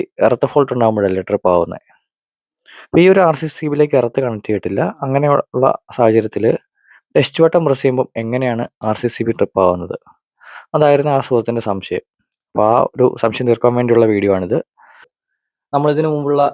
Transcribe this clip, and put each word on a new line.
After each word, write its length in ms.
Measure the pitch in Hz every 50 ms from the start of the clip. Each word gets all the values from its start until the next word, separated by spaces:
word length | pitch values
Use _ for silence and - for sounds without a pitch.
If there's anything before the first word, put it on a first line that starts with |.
| - - _ - 101
എർത്ത് 260 | 113 123 - - 131
ഫോൾട്ട് 200 | - 147 139 - 127
ഉണ്ടാകുമ്പോഴല്ലേ 500 | 123 117 110 110 104 101 95 92 95 92
ട്രിപ്പ് 260 | - 104 101 - 95
ആവുന്നേ?" 280 | 90 87 85 - 87 - _ _ _ _ _ _ _ _ _ _ _ _ _ _ _ _ _ _ - -
അപ്പൊ 180 | - _ - 170
ഈ 40 | 175 185
ഒരു 120 | 190 196 180
ആർ 140 | 165 151 -
സി 80 | 160
സി 180 | 151 - - 156
ബിയിലേക്ക് 300 | 147 143 147 151 143 -
എർത്ത് 240 | 131 117 117 - 139
കണക്ട് 260 | 131 120 113 104 -
ചെയ്തിട്ടില്ല. 340 | - 107 98 - 92 98 113 156 190 - -
അങ്ങനെയുള്ള 640 | - 135 135 139 147 143 143 - - _ - 127 131 135 - - _ - -
സാഹചര്യത്തില് 560 | - 117 113 110 113 107 107 - 101 104 120 - - _ _ _ _ _ _ _ _ _ _ -
ടെസ്റ്റ് 260 | 147 131 - - - 165
ബട്ടൺ 200 | 160 - 175 165
പ്രസ് 180 | 147 135 - -
ചെയ്യുമ്പം 240 | 135 127 131 123 - -
എങ്ങനെയാണ് 480 | 113 113 113 123 127 135 123 117 117 120 - _ - -
ആർ 120 | 110 107 -
സി 100 | - 117
സി 140 | - - 113
ബി 100 | 117 113
ട്രിപ്പ് 280 | - 101 - - 98 92
ആവുന്നത്? 340 | 92 90 90 90 - - - _ _ - _ _ _ _ _ - - - - - _ -
അതായിരുന്നു 380 | 151 151 147 143 143 143 151 139
ആ 60 | 135
സുഹൃത്തിൻ്റെ 420 | - - 131 117 107 117 117 117 -
സംശയം. 380 | 110 98 95 - - 90 - - _ _ _ _ _ _ _ _ _ -
അപ്പൊ 80 | - 107 110
ആ 60 | 117 127 - - -
ഒരു 140 | 127 127 120 - -
സംശയം 280 | - 113 107 - 127 120
തീർക്കാൻ 240 | 117 - - 123 120
വേണ്ടിയുള്ള 300 | 123 123 117 117 117 117
വീഡിയോ 260 | 110 104 101 98 101 95
ആണിത്. 240 | 92 90 87 117 165 - _ _ _ _ - _ - - _ _ _ _ _ _ _ _ _ _ _ _ _ -
നമ്മളിതിനു 360 | 143 147 151 147 151 156 156 151
മുമ്പുള്ള 280 | 147 143 143 143 143 143 -